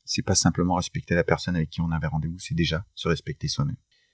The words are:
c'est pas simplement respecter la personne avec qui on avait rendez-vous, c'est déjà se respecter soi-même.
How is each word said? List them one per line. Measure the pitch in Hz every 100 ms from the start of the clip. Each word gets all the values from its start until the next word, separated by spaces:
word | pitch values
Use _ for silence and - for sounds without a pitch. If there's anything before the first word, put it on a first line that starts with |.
c'est | - -
pas | -
simplement | 95 90 85 90
respecter | 90 - - -
la | 87
personne | 82 78 - 90
avec | 78
qui | -
on | 82
avait | 80 78
rendez-vous, | 78 80 90
c'est | -
déjà | 85 78 80 -
se | - -
respecter | 82 - 73 -
soi-même. | - 143 127 _ _ _